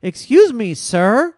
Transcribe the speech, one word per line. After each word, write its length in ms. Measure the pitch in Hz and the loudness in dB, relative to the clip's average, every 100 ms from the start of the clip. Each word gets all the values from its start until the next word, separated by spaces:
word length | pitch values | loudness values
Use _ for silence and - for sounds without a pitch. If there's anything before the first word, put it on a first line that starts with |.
Excuse 520 | 185 - - 294 415 | -10 -12 0 4 4
me, 220 | 240 202 | 0 -8
sir. 600 | 156 - 175 185 233 339 | -8 -6 -2 0 0 -2